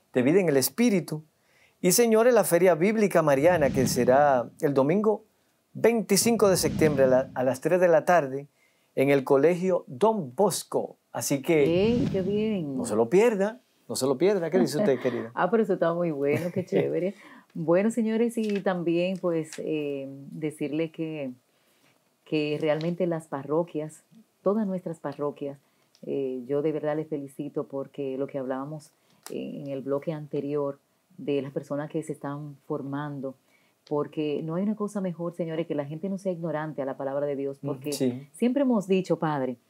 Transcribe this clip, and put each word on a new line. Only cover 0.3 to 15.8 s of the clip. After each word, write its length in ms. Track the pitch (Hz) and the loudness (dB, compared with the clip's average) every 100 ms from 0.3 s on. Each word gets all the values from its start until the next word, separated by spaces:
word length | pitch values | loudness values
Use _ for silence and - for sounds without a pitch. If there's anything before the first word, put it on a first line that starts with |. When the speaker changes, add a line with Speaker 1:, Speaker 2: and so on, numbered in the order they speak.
| 190 | 2
Speaker 1:
en 100 | 170 | 4
el 80 | 139 | 2
Espíritu. 680 | 127 - 240 190 147 156 - _ _ _ _ _ | 2 2 2 2 -2 -8 -10 _ _ _ _ _
Y, 100 | 180 | 2
señores, 420 | 180 233 220 240 | 4 4 6 6
la 100 | 226 | 4
Feria 320 | 156 170 185 160 | 4 4 6 6
Bíblica 460 | 196 226 202 175 | 4 4 4 4
Mariana, 480 | 156 135 160 175 135 | 4 4 4 4 2
que 180 | 131 120 | 2 0
será 640 | 127 120 131 147 127 117 - | 2 4 6 6 4 0 -4
el 120 | 151 | 0
domingo 500 | 135 139 196 220 208 - _ _ _ _ | 2 2 2 2 -2 -6 _ _ _ _
veinticinco 760 | 135 220 233 180 196 233 220 202 | 0 2 2 2 2 2 4 4
de 80 | 175 | 4
septiembre 460 | 156 - 151 139 | 0 2 2 4
a 40 | 131 | 4
la, 220 | 127 135 135 | 4 2 -2
a 80 | |
las 180 | 127 123 | -2 -2
tres 180 | 156 180 | 0 2
de 80 | 175 | 6
la 160 | 160 - | 4 6
tarde 420 | 175 139 135 143 _ _ _ _ - | 2 2 -6 -12 _ _ _ _ 0
en 140 | 135 | 4
el 140 | 139 | 4
Colegio 600 | 131 135 156 175 185 175 - | 4 4 4 2 0 0 -4
Don 460 | 127 214 220 131 123 | 0 2 2 -4 0
Bosco. 600 | 196 - - 131 - - _ | 0 0 -4 -4 -4 -10 _
Así 300 | 127 - 143 | -8 -2 -2
que 220 | 151 156 147 175 220 | 2 4 4 4 2
Speaker 2:
¡Ey, 220 | 240 - | 2 0
qué 100 | 190 | -2
bien! 560 | 185 208 220 202 147 131 | -2 -2 -2 -2 -4 -6
Speaker 1:
no 80 | 113 | -2
se 100 | 107 | 0
lo 140 | 117 | 2
pierda, 500 | 185 233 202 202 240 _ _ - | 4 4 2 -2 -4 _ _ -10
no 80 | 110 | -4
se 100 | 131 | -2
lo 100 | 131 | 2
pierda. 320 | 180 202 165 | 2 2 0
¿Qué 80 | 185 | 0
dice 180 | - 147 | 0 2
usted, 200 | 208 120 | 0 0
querida? 320 | 127 117 113 | 0 -4 -6
Speaker 2:
<laughs> 40 | - | -2
Ah, 140 | 175 | 0
pero 120 | 226 | 2
eso 100 | 196 | 0
está 200 | 175 | 0